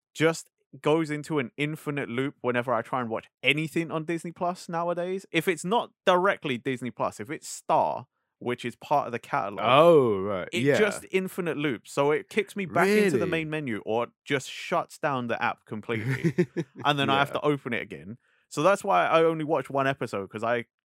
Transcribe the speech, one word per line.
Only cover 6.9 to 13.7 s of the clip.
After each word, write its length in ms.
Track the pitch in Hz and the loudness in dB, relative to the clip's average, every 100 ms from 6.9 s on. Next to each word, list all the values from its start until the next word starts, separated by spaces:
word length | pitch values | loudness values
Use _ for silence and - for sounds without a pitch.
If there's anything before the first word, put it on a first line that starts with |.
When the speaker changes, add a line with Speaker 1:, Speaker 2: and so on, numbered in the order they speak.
Speaker 1:
Plus, 280 | - 113 - | -4 -6 -6
if 100 | 113 | -10
it's 180 | 156 - | -12 -12
Star, 600 | - - 160 87 71 127 _ _ - | -10 0 2 2 0 -8 _ _ -10
which 240 | 120 120 120 | -6 -4 -6
is 100 | - | -10
part 280 | - 143 123 | -2 0 0
of 40 | |
the 80 | 117 | -6
catalog, 460 | - 143 101 101 107 | -4 -4 -4 -2 6
Speaker 2:
Oh, 540 | 135 170 160 127 98 | 8 10 8 6 2
right. 260 | 98 98 82 | 0 -4 -4
Speaker 1:
it 60 | - | -2
Speaker 2:
Yeah. 160 | 139 123 | 2 4
Speaker 1:
just 260 | - - - | 2 0 -4
infinite 460 | 190 185 - 170 143 | -4 -2 -4 -4 -2
loops. 340 | 151 110 - | -2 -4 -6
So 200 | - 143 | 0 2
it 180 | 151 - | 2 -2
kicks 260 | - 202 - | -4 -4 -4
me 100 | 185 | -4
back 220 | 120 185 | 2 4
into 300 | 214 202 131 | 4 4 2
the 0 | |
Speaker 2:
Really? 120 | 101 | 0
Speaker 1:
main 180 | 165 156 | -2 -4
menu 320 | 156 143 | -4 -4